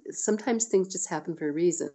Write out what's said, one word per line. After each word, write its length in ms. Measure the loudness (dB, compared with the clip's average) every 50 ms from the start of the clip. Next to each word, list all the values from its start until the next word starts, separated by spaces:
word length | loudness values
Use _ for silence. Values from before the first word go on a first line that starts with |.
| -12 -12
sometimes 540 | -8 -4 0 2 2 2 2 0 0 0 0
things 240 | 2 4 2 2 2
just 180 | -2 -6 -6 -4
happen 280 | -4 -6 -4 -6 -6
for 140 | -4 -2 -2
a 20 |
reason. 380 | 0 2 2 2 2 2 -2 -6 -8